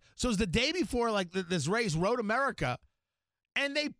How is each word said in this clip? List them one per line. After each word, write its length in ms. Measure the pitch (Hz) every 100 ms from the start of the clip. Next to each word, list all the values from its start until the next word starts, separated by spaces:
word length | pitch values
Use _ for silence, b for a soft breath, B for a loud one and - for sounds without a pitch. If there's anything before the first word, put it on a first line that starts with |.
| b b
So 120 | 247
it 40 |
was 60 | 196
the 100 | 208
day 240 | 220 285
before, 400 | 349 220 247 233
like, 220 | 208 175
th-, 140 | 185 170
this 180 | 180 139
race, 280 | 220 220 156
Road 260 | 190 247
America, 580 | 208 240 277 - 131 123 _ _ _ _ _ _ _ 247
and 180 | 277 294
they 140 | 302